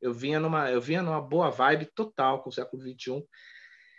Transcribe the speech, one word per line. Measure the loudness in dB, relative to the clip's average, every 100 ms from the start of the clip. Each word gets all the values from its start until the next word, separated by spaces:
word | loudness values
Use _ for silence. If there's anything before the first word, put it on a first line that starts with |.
Eu | -6
vinha | -4 -2 0
numa, | 0 0 2
eu | 0
vinha | 0 0
numa | 0 -2
boa | 0 2 2
vibe | 4 4 4 0 -6
total | -6 0 2 2
com | -2
o |
século | -8 -8 -8
vinte | -12 -10 -6
e |
um. | -6 -8 _ -20 -20 -20 -20 -20